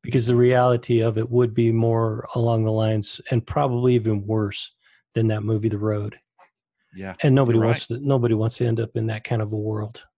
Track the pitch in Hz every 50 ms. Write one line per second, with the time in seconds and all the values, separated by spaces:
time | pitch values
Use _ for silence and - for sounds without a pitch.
0 | _ - - 135 117 117 123 120 123 123 127 123 123 127 123 117 - - 123 117
1 | 110 117 107 110 113 120 117 120 123 120 107 120 117 117 113 113 113 113 113 113
2 | 113 113 107 107 - - - 127 117 117 117 110 110 110 110 110 110 110 110 107
3 | 104 - - - - - 131 117 120 - - 151 147 135 123 120 123 127 123 120
4 | 107 113 107 104 101 104 110 110 107 101 98 - - - _ _ _ _ _ _
5 | _ _ _ 117 113 110 110 107 104 107 110 107 104 110 104 101 104 107 107 104
6 | 104 95 - - _ _ _ _ - _ _ _ _ _ _ _ _ _ _ 92
7 | 98 95 92 - - 151 131 135 135 120 113 113 110 113 117 - - - 117 123
8 | 143 139 139 131 120 117 113 107 107 113 - - 123 117 113 110 113 110 _ 120
9 | 110 113 110 113 - - 120 110 107 104 110 107 104 110 107 107 104 104 110 -
10 | - _ _